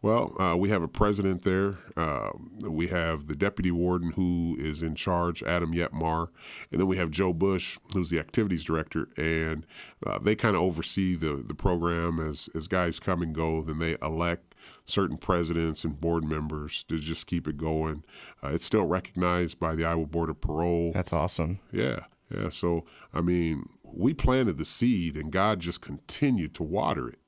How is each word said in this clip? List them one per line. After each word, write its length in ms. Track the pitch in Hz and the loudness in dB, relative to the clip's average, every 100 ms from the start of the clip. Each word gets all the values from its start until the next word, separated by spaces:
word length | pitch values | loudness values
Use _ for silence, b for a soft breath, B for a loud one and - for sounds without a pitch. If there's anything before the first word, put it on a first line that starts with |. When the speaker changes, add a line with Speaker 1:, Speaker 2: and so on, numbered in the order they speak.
| 104 | 4
Speaker 1:
Well, 340 | 117 - - | 2 0 0
uh, 160 | 95 85 | 2 2
we 140 | 101 | 4
have 140 | 104 | 2
a 40 | 82 | 0
president 540 | - 104 101 98 90 | 2 2 4 0 2
there. 380 | 98 92 98 95 - - | 2 2 0 -4 -8 -2
Uh, 320 | 80 67 50 - - - | -2 0 -4 -8 -14 -10
we 280 | - 80 85 | -4 -2 0
have 360 | 87 82 80 73 | 0 0 -2 -4
the 100 | 73 | 0
deputy 360 | 98 - 90 | 0 2 0
warden 400 | 85 90 90 85 | 2 2 2 0
who 440 | 87 90 87 85 78 | 0 2 2 0 -2
is 240 | 76 76 | -4 -2
in 100 | 82 | -4
charge, 480 | 76 - 87 87 82 | -2 0 2 2 -2
Adam 320 | - 87 82 | 0 0 2
Yetmar. 540 | 85 85 78 80 82 85 B B B B | 0 -2 0 0 0 -2 B B B B
And 80 | 82 | 0
then 60 | 95 | 2
we 120 | 92 | 2
have 120 | 85 | 0
Joe 240 | 78 95 | 2 0
Bush, 460 | 82 98 95 - - _ | 2 2 2 -2 -8 _
who's 200 | 95 82 | -2 0
the 80 | 82 | -2
activities 440 | 73 - 107 85 | 0 0 0 0
director. 460 | 76 80 78 80 - - | 0 -2 0 -4 -4 -2
And, 480 | 80 80 80 76 - B B B - | 0 0 0 -4 -8 B B B -6
uh, 140 | 50 | -2
they 160 | 82 107 | 0 2
kinda 240 | 113 92 | 2 4
oversee 560 | 92 80 - - 95 87 | 2 0 -2 0 2 2
the, 280 | 78 71 | 0 -2
the 120 | 58 76 | -6 0
program 640 | 101 87 85 85 85 82 | 2 2 2 0 0 0
as, 300 | 78 71 - | -2 -4 -6
as 140 | 82 82 | -6 -2
guys 320 | 92 87 80 | 0 0 -2
come 240 | - 87 | -2 -2
and 100 | 82 | 0
go. 300 | 78 80 80 | 0 0 0
Then 160 | 78 78 | -2 -2
they 180 | 82 82 | -2 -2
elect 540 | 76 80 85 87 _ _ B B - | -2 0 0 -2 _ _ B B -2
certain 320 | - 95 - | 0 0 -2
presidents 680 | - 90 82 82 82 78 | 2 2 4 2 0 -2
and 160 | 82 73 | -4 -2
board 240 | 82 85 | 0 0
members 600 | 78 78 78 76 76 - | 0 -2 -2 -6 -6 -8
to 160 | - 82 | -4 -4
just 260 | 76 82 - | -2 -6 -2
keep 220 | 87 80 | -2 -2
it 100 | 71 | -4
going. 460 | 80 78 78 76 - B B B | -2 0 0 -4 -10 B B B
Uh, 60 | 69 | -4
it's 140 | 82 | -2
still 220 | - 107 85 | 2 2 4
recognized 760 | 90 - - 90 87 87 - | 0 -2 0 2 2 0 0
by 140 | 82 | -2
the 120 | 80 82 | 0 2
Iowa 200 | 82 78 | 0 0
Board 240 | 82 80 | -2 -2
of 100 | 76 | -2
Parole. 520 | - 78 85 85 85 | -2 0 2 2 2
Speaker 2:
That's 200 | 85 90 | 0 0
awesome. 480 | 82 87 - 80 98 - | 0 0 0 -2 -4 -6
Speaker 1:
Yeah, 300 | 95 67 57 - _ _ | -2 -2 -4 -10 _ _
yeah. 200 | - - | -6 -4
So, 360 | - 87 85 - B B | 0 0 0 -2 B B
I 100 | 78 | 0
mean, 480 | 87 87 82 76 - _ | 2 4 2 0 -6 _
we 300 | - - 110 | -16 0 0
planted 460 | 156 - 131 117 73 | 4 4 4 2 0
the 60 | 76 | -2
seed, 520 | - 120 107 85 76 | 2 4 4 0 -2
and 140 | 76 | -2
God 280 | 90 104 104 | 2 2 2
just 220 | 82 - | -2 -6
continued 720 | - 73 - - 143 117 78 | -8 -12 -6 0 2 2 0
to 80 | - | -4
water 480 | 78 95 - 82 62 | -2 0 0 -2 -4
it. 80 | - | -10